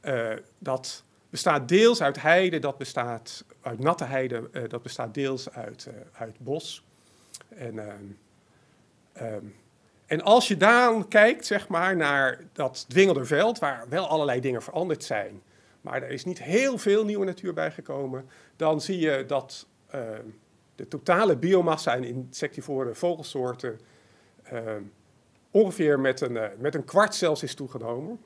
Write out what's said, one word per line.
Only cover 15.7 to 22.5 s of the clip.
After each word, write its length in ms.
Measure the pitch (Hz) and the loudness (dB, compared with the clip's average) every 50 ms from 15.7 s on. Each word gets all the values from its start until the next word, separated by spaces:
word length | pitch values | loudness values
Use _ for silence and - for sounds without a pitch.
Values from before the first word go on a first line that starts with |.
| _ _ | _ _
maar 220 | _ - - 131 123 | _ -8 -8 -8 -8
er 80 | 123 | -8
is 140 | 135 135 - | -10 -8 -8
niet 180 | 180 180 - - | -8 -8 -8 -6
heel 360 | 139 170 220 262 277 254 214 | 0 0 2 2 2 0 -2
veel 260 | - 214 196 214 220 | 0 2 2 2 2
nieuwe 200 | 208 208 202 196 | 0 -2 -2 -2
natuur 280 | 190 180 - - 185 165 | -4 -4 -6 -8 -8 -4
bijgekomen, 760 | 165 156 156 156 - 151 - 139 139 139 131 131 131 131 135 - - - _ _ | -2 -4 -4 -4 -8 -12 -10 -8 -8 -6 -6 -8 -10 -12 -14 -20 -20 -20 _ _
dan 240 | _ 160 156 160 151 | _ 0 2 2 2
zie 180 | 156 - 196 180 | 0 -4 -2 0
je 260 | 160 156 143 135 135 | 2 2 2 0 -2
dat, 400 | - 143 135 131 - - - - _ _ _ _ _ | -2 -2 -4 -4 -4 -16 -20 -20 _ _ _ _ _
ehm, 340 | - 143 120 113 107 107 113 110 107 - _ _ _ _ _ _ _ | -10 -10 -8 -8 -10 -12 -12 -16 -18 -20 _ _ _ _ _ _ _
de 140 | _ - - | _ -14 -10
totale 480 | - 143 - - 180 180 220 208 165 | -10 -8 2 2 4 4 6 4 4
biomassa 560 | 127 120 170 196 185 170 170 156 151 - 151 120 | 2 4 4 4 6 6 4 0 0 0 -2 -2
aan 120 | 127 127 | 0 -2
insectivore 920 | 120 123 131 127 127 - - - 143 | -6 -6 -8 -10 -10 -8 -8 -8 -6